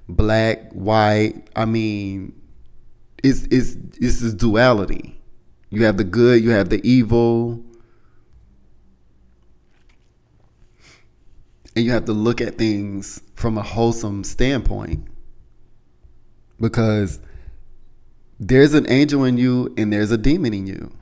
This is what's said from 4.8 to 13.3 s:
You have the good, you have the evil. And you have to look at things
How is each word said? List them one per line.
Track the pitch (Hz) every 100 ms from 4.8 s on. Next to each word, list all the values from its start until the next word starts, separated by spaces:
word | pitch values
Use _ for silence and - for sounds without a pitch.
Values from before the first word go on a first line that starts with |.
| 90 - - - - - _ _ -
You | 104 110
have | 98
the |
good, | 95 113 120 120
you | 113
have | 104 92
the | 104 117
evil. | 127 107 117 117 117 120 117 - - - _ _ - _ - - _ _ - _ _ _ _ _ _ _ _ _ _ _ _ _ _ _ _ _ _ - _ - _ _ _ _ - - _ - 117
And | 117
you |
have | 113 117
to |
look | 107 113 120
at | 110 -
things | 110 101 101 98 - - -